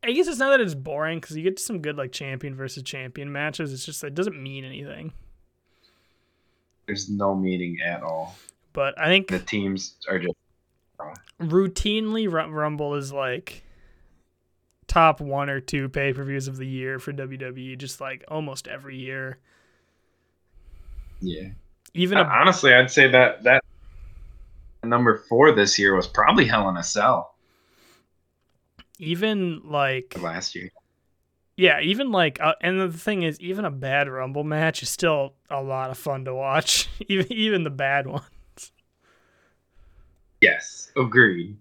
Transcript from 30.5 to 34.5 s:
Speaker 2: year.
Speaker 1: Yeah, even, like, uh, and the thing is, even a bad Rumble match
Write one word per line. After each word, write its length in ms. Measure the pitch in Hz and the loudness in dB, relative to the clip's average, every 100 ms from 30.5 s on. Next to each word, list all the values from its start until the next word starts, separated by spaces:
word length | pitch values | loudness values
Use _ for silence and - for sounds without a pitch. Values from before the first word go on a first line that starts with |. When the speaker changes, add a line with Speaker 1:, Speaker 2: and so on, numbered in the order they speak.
| - | -10
Speaker 2:
year. 160 | - _ _ _ _ _ _ _ _ - | -14 _ _ _ _ _ _ _ _ 2
Speaker 1:
Yeah, 220 | 180 151 | 4 6
even, 320 | 156 208 277 | 2 0 0
like, 280 | 202 165 135 | 2 2 2
uh, 140 | 156 160 | 0 0
and 200 | 170 190 | 0 0
the 80 | 185 | -2
thing 300 | 165 - 202 | -4 -4 -2
is, 180 | 170 151 | -2 -4
even 260 | 175 190 202 | -8 -6 -6
a 60 | |
bad 380 | 135 135 139 143 | -6 -2 0 0
Rumble 340 | 131 131 135 | -2 -6 -4
match 380 | 151 | -2